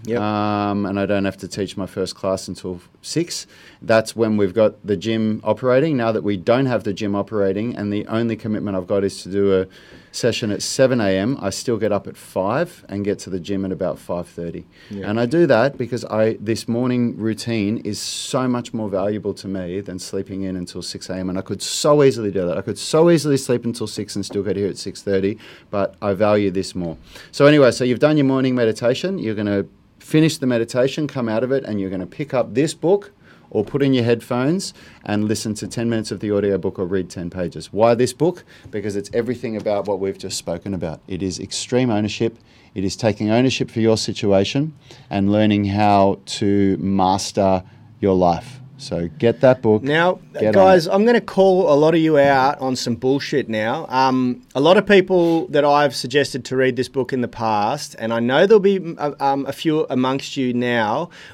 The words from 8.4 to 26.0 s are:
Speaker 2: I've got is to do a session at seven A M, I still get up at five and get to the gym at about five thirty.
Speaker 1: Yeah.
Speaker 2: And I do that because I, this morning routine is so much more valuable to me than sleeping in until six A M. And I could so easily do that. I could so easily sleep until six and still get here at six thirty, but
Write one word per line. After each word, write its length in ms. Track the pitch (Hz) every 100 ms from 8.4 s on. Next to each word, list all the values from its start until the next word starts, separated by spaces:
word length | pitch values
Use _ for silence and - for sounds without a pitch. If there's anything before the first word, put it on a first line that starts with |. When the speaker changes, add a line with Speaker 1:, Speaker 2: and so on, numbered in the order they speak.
| 113 107 101 95
Speaker 2:
I've 120 | 90
got 160 | 101
is 180 | 98 -
to 60 | 90
do 320 | 98 98 95
a 60 | 92 - - - -
session 380 | - 120 107 110
at 120 | 101
seven 380 | - - 131 123
A 100 | 101
M, 280 | 95 107 139
I 100 | 98
still 260 | - - 110
get 160 | 104
up 140 | 101 -
at 100 | -
five 680 | - 98 95 131 175 - -
and 160 | 101
get 140 | 101 92
to 100 | 101
the 100 | 92
gym 240 | 82 98
at 80 | 95
about 260 | 87 90 -
five 300 | - 87 85
thirty. 380 | - 85 85 - _ -
Speaker 1:
Yeah. 200 | 101 95
Speaker 2:
And 80 | 113
I 80 | 120
do 200 | 165 165
that 300 | 113 135 -
because 280 | 117 120
I, 300 | - 107 110 -
this 280 | 107 107 -
morning 480 | 117 127 123 120 -
routine 640 | 110 110 - 113 101 113
is 200 | - 101
so 480 | - - - 135 127
much 260 | 123 117
more 160 | 117 107
valuable 460 | 95 101 104 101
to 140 | 95 101
me 320 | 95 90 92
than 180 | 95 92
sleeping 440 | - 98 98 95
in 140 | 95 92
until 260 | 87 90
six 260 | 85 87 -
A 60 | 92
M. 120 | 92
And 100 | 92
I 40 |
could 200 | - 104
so 400 | - - 151 147
easily 260 | 139 117 104
do 120 | 95 87
that. 120 | 90
I 40 |
could 160 | 104 101
so 320 | - 160 170
easily 260 | 165 151 135
sleep 280 | - 120
until 220 | 120 117 107
six 300 | - 101 104
and 100 | 98
still 160 | 101
get 140 | 98 95
here 120 | 98
at 80 | 78
six 260 | 101 87
thirty, 360 | - 98 98 110 - - -
but 240 | 101 95 -